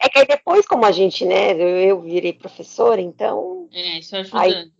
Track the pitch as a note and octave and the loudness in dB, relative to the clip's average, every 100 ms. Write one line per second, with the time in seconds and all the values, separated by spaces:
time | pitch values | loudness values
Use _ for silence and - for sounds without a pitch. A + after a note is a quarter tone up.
0 | C4 C#4 C4+ C#4+ - F#4+ - D4 A3 F3 | 0 4 4 2 2 2 2 2 2 2
1 | F#3+ - F3+ F#3+ G3+ E3+ F3 F3+ F#3+ F#3+ | 0 0 -2 0 0 0 0 2 2 0
2 | E3+ F3 F3 D#3+ F#3 - E3 - A#3 G#3+ | -2 -4 -4 -8 -14 -20 -12 0 2 2
3 | F3+ - G#3+ G#3+ F4+ F#3 F3 F3+ E4+ E4+ | -2 -6 -6 -6 -8 -10 -14 -12 -10 -10
4 | E3 G3 F#3+ - F#3 F3+ E3 | -10 -12 -8 -2 -2 -2 -10